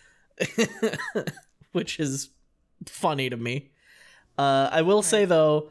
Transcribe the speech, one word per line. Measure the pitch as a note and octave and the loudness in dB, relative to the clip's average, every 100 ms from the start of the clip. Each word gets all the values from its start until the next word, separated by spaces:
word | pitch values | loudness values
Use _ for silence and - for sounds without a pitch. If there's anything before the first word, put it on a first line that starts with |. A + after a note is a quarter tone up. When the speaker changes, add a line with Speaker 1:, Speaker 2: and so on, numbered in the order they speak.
| _ _ _ - | _ _ _ -8
Speaker 1:
<laughs> | - - A3+ - A3 - - G3 - - - _ _ | -6 -2 -2 -2 -4 -4 -6 -8 -8 -10 -18 _ _
which | F3 D#3+ - | -6 -6 -6
is | D3 C3+ - _ _ _ _ _ - | -6 -6 -10 _ _ _ _ _ -18
funny | - F3 C#3 C3 | -4 -2 -2 -4
to | A#2+ | -4
me. | A#2 C3 - _ _ _ - - _ - | -6 -6 -8 _ _ _ -20 -20 _ -2
Uh, | C#3 C3+ C3+ | 2 2 2
I | D#3+ | 2
will | E3 G#3 | 4 2
say, | G3+ G#3+ | 4 2
Speaker 2:
Right. | G3 | 4
Speaker 1:
though, | D#3+ D#3 D3+ D3+ | 4 6 4 -2